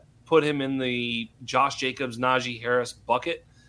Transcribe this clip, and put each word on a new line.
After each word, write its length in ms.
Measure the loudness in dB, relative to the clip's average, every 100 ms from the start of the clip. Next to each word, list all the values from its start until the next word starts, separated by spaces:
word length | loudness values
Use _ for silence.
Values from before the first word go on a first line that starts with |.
| -8 _
put 180 | 2 4
him 200 | 4 0
in 160 | -2 0
the 520 | -2 -2 -2 -4 -6 -12
Josh 320 | -2 2 2 0
Jacobs, 420 | -4 -4 -6 0
Najee 440 | 2 2 0 -6
Harris 320 | 0 0 0
bucket. 520 | -6 -2 0 0 -8 _ _